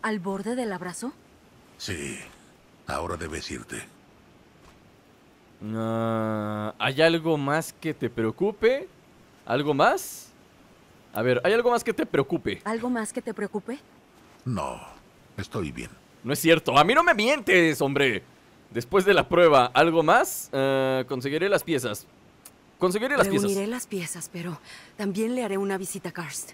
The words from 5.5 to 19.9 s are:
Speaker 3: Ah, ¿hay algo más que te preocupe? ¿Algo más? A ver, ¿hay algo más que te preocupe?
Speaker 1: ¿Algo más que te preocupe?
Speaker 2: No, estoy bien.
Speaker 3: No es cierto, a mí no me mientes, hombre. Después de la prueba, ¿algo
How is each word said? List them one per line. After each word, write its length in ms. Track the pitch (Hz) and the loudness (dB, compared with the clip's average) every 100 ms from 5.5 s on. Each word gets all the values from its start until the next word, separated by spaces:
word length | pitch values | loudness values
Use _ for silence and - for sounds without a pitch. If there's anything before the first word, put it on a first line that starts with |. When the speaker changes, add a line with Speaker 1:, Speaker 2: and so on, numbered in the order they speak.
| _ 104 | _ -8
Speaker 3:
Ah, 1000 | 113 113 113 113 113 110 107 104 107 107 - | -4 -2 -2 -2 -2 -2 -4 -4 -6 -8 -4
¿hay 220 | 117 135 | -4 2
algo 360 | 165 165 160 151 | 4 4 0 0
más 360 | 139 151 156 | 0 -2 -4
que 200 | - 160 | -8 -8
te 160 | 147 - | -4 -4
preocupe? 760 | - 113 - 196 208 226 269 381 - _ _ - - - | -2 -2 0 -2 2 2 2 -4 -18 _ _ -20 -20 -2
¿Algo 280 | 131 147 | -2 0
más? 540 | 139 202 370 - - - _ _ _ - - _ - - | 4 4 4 -6 -16 -20 _ _ _ -20 -20 _ -20 -12
A 80 | 104 | -2
ver, 200 | 123 123 | 0 2
¿hay 100 | 180 | 2
algo 160 | 226 240 | 2 2
más 120 | 240 | 0
que 100 | 233 | -2
te 120 | 220 311 | -4 0
preocupe? 560 | - - 175 - 185 | 0 0 -2 -4 -6
Speaker 1:
¿Algo 260 | 208 226 247 | -6 -4 -2
más 220 | 247 214 | -4 -4
que 80 | - | -8
te 120 | 240 | -10
preocupe? 440 | 214 202 208 - 262 _ - _ - - - 131 | -8 -6 -6 -8 -12 _ -20 _ -20 -20 -12 -6
Speaker 2:
No, 340 | 104 69 60 - - - _ - - | -6 -6 -8 -16 -20 -20 _ -20 -14
estoy 340 | - 113 80 | -10 -6 -8
bien. 180 | 64 57 - _ _ | -8 -14 -16 _ _
Speaker 3:
No 100 | 113 | -6
es 60 | - | 0
cierto, 380 | 165 160 - 131 | 4 4 6 4
a 60 | |
mí 100 | 160 277 | 6 6
no 80 | |
me 100 | 349 | 4
mientes, 680 | 247 220 294 214 185 165 147 | 4 2 0 4 4 4 2
hombre. 420 | 165 135 135 101 - - _ _ _ | -2 2 2 0 -8 -20 _ _ _
Después 320 | 180 - 196 185 | -8 0 2 4
de 80 | |
la 140 | 180 - | 4 4
prueba, 380 | 170 170 139 123 | 6 8 8 6
¿algo 280 | 135 165 | 4 4